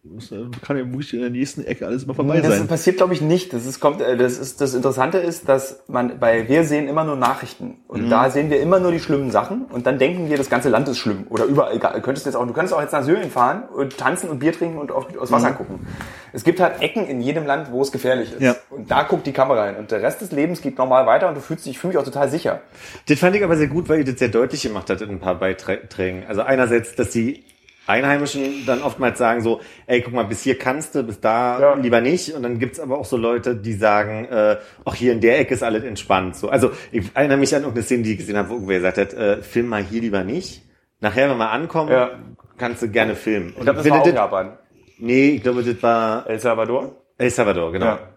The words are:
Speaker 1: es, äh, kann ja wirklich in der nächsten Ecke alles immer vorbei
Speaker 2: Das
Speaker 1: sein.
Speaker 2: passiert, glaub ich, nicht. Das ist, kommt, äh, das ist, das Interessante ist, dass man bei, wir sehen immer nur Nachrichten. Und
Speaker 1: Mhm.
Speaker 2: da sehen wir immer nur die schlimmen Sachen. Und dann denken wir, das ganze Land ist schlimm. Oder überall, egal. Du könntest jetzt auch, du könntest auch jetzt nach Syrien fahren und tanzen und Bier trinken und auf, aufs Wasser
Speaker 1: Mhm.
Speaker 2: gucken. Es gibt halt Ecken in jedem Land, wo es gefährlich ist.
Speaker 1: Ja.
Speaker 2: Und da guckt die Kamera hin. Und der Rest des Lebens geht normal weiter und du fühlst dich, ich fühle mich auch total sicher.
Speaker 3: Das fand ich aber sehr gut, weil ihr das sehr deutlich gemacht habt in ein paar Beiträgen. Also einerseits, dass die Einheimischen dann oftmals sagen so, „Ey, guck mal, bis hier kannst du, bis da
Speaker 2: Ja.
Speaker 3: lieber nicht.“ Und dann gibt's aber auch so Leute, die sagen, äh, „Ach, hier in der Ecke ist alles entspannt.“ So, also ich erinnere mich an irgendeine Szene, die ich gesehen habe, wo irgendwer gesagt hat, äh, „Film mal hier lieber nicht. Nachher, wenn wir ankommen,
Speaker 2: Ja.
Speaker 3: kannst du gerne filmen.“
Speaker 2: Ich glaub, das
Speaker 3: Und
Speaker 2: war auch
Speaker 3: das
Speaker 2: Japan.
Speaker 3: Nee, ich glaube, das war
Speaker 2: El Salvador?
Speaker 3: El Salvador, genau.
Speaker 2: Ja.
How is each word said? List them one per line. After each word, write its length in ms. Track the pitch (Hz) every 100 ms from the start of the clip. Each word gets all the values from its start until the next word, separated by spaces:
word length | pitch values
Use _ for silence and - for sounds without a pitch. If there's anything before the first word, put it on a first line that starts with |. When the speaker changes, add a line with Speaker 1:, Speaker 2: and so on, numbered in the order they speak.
| 76 98
Speaker 1:
es, 120 | -
äh, 60 | 104 120 117
kann 120 | - 139
ja 100 | 127
wirklich 260 | 131 147
in 60 | 120
der 100 | 123
nächsten 340 | 123 139 -
Ecke 200 | - 123
alles 200 | 87 123
immer 100 | 135
vorbei 260 | 139 143 165
Speaker 2:
Das 180 | 147 104
Speaker 1:
sein. 100 | 107
Speaker 2:
passiert, 300 | 160 - 185
glaub 120 | 185
ich, 100 | 170
nicht. 300 | 151 180 180
Das 140 | 120 123
ist, 140 | 131
kommt, 200 | 147 170
äh, 160 | 123 123
das 220 | 123 123
ist, 220 | 135 -
das 120 | 139
Interessante 440 | 123 131 131 135 185
ist, 300 | 170 165 -
dass 340 | 135 - - -
man 320 | 123 123 -
bei, 280 | 120 113 113
wir 140 | 147
sehen 240 | 160 147 139
immer 160 | 151
nur 140 | 156 139
Nachrichten. 600 | 123 131 123 - 98 - _
Und 160 | -
Speaker 1:
Mhm. 60 | 117
Speaker 2:
da 200 | 113 131
sehen 180 | 143 151
wir 120 | 147
immer 180 | 151 185
nur 140 | 180
die 80 | 170
schlimmen 320 | - 143 135
Sachen. 320 | 104 113 220
Und 200 | 262 123
dann 140 | 123 131
denken 320 | 131 180 160
wir, 60 | 143
das 120 | 135
ganze 200 | 127 135
Land 180 | 113 143
ist 120 | 120
schlimm. 280 | 117 98 101
Oder 180 | 120 113
überall, 280 | 143 127
egal. 200 | 113 -
Du 80 | 110
könntest 220 | - 139
jetzt 120 | 143 123
auch, 100 | 123
du 60 |
könntest 200 | 110 -
auch 80 | 170
jetzt 120 | 147
nach 100 | 151
Syrien 300 | 135 190 165
fahren 320 | 127 123 180 254
und 300 | 120 139 -
tanzen 320 | 127 175 180
und 80 | 143
Bier 140 | 147
trinken 260 | 165 170 160
und 140 | 143
auf, 140 | - - -
aufs 140 | 123
Wasser 180 | 135 240
Speaker 1:
Mhm. 40 | -
Speaker 2:
gucken. 300 | - 98 - - - - -
Es 120 | -
gibt 160 | 160 175
halt 200 | 175 -
Ecken 260 | 156 233 170
in 120 | 131
jedem 240 | 120 151
Land, 280 | 147 143 147
wo 100 | 120
es 80 | 135
gefährlich 420 | 135 127 127 110
ist. 80 | -
Speaker 1:
Ja. 120 | 131 120 -
Speaker 2:
Und 180 | 117 107
da 100 | 127
guckt 240 | 151 170 -
die 60 |
Kamera 340 | 135 135 123 101
hin. 80 | 98
Und 140 | 107
der 120 | 110
Rest 180 | 117 -
des 100 | 208
Lebens 320 | 143 156 175
geht 160 | 143 -
normal 280 | 131 131 131
weiter 220 | 127 185
und 60 |
du 60 | 143
fühlst 260 | - 160 -
dich, 60 |
ich 60 | 127
fühle 140 | 175
mich 40 | 175
auch 60 |
total 240 | 135 139 143
sicher. 320 | 156 127 - - - - - -
Speaker 3:
Das 100 | 147
fand 160 | 180
ich 80 | 202
aber 140 | 196 165
sehr 100 | 147
gut, 220 | 151 170
weil 100 | 156
ihr 60 |
das 160 | 135 120
sehr 80 | 123
deutlich 340 | 113 123 147
gemacht 260 | 120 101 -
habt 120 | 95
in 100 | 107
ein 80 | 95
paar 160 | 95
Beiträgen. 880 | 90 95 92 - 95 - - 92 92 98
Also 140 | 101
einerseits, 520 | 123 135 123 117 113
dass 160 | - 127
die 320 | 117 113 147 _ _ _ _ -
Einheimischen 800 | 107 139 143 143 139 135 139 120
dann 160 | 123
oftmals 340 | 143 120 127 113
sagen 260 | 120 117
so, 180 | 113 113 - - -
„Ey, 140 | 123
guck 100 | 113
mal, 120 | 120
bis 180 | 104 107
hier 160 | 135 127
kannst 380 | 127 139 156 147
du, 80 |
bis 160 | 113 104
da 400 | 113 113 123 123
Speaker 2:
Ja. 140 | 139
Speaker 3:
lieber 260 | 139 123 117
nicht.“ 340 | 120 180 165
Und 80 | 156
dann 160 | 120 120
gibt's 220 | 123 -
aber 180 | 147 139
auch 60 |
so 120 | 131 123
Leute, 380 | 113 120 123
die 200 | 123 107
sagen, 500 | 104 107 104 104 107
äh, 320 | 120 120 107 104 - -
„Ach, 120 | - 98
hier 160 | 123
in 80 | 117
der 180 | 113 131
Ecke 160 | 135
ist 80 | 131
alles 220 | 120 110
entspannt.“ 500 | 127 104 - 95 92
So, 140 | 85 -
also 240 | 135 127 - -
ich 140 | 120 98
erinnere 240 | - 147 139
mich 160 | 139
an 80 | 147
irgendeine 220 | 143 117
Szene, 180 | 104 127
die 100 | 110
ich 40 | 104
gesehen 180 | - 104
habe, 120 | 95
wo 60 |
irgendwer 240 | 120 95 92
gesagt 200 | 90 92
hat, 160 | 98
äh, 260 | - 104 101
„Film 280 | - 120 120
mal 160 | 107
hier 160 | 92 113
lieber 240 | 113 98
nicht. 380 | 92 151 185 - _ _ _ _
Nachher, 300 | 107 104 139
wenn 80 | 123
wir 120 | 110
ankommen, 400 | 113 160 165 151
Speaker 2:
Ja. 180 | 131 123 - - - _ _
Speaker 3:
kannst 240 | 120 117
du 60 | 120
gerne 260 | 110 110
filmen.“ 400 | 107 - 107 87 -
Speaker 2:
Ich 60 |
glaub, 140 | 123 143
das 80 |
Speaker 3:
Und 60 | 151
Speaker 2:
war 80 | 147
auch 40 |
Speaker 3:
das 100 | 175
Speaker 2:
Japan. 440 | 135 101 95 95 - _ _ _ _
Speaker 3:
Nee, 300 | 117 127 139 139
ich 60 |
glaube, 180 | 127 123
das 180 | 120 120
war 480 | 120 117 110 110 123
Speaker 2:
El 120 | 110
Salvador? 500 | 117 113 113 123 262 - _ _
Speaker 3:
El 120 | 123
Salvador, 400 | 117 110 90 82
genau. 160 | 90 113
Speaker 2:
Ja. 120 | 107 -